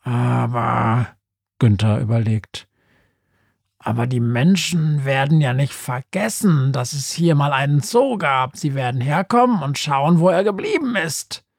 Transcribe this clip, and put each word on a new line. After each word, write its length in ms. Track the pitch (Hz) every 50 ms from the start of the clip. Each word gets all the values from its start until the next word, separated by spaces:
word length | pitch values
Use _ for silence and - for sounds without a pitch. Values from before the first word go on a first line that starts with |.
„Aber“, 1040 | _ 127 120 120 123 123 123 123 120 117 120 120 117 117 117 117 113 113 113 123 113 - - _ _ _ _ _ _ _ _ _
Günther 420 | - 113 104 95 107 110 104 117
überlegt, 640 | 135 104 117 117 110 107 110 107 - _ - - - _ _ _ _ _ _ _ _ _ _ _ _ _ _ _ _ _ _ _ _ _ _ _
„aber 280 | _ 110 113 117 117
die 120 | 123 127 123
Menschen 840 | 120 117 120 120 135 175 196 180 156 - 175 170 156 156 151 147 135
werden 340 | 135 139 135 135 143 160 156
ja 140 | 151 127 123
nicht 200 | 131 143 135 -
vergessen, 1000 | - - - 123 123 135 _ - - 208 226 - - - 202 160 143 131 135 131
dass 180 | 131 123 123
es 200 | - 143 131 -
hier 240 | - - 170 170 156
mal 180 | 143 143 147 143
einen 260 | 131 139 143 147 147
Zoo 380 | - - - 240 269 277 247
gab. 400 | 202 170 147 135 131 127 127 -
Sie 180 | - - 147 135
werden 240 | 135 127 123 127 131
herkommen 640 | 120 139 147 165 196 - - 240 247 247 240 190 147
und 140 | 139 143
schauen, 420 | - - 147 139 135 139 156 175 165
wo 80 | 165
er 160 | 185 175 175 196
geblieben 540 | 208 202 190 - 427 440 - 311 247 247
ist.“ 480 | 196 165 165 139 - - _ - - _ _ _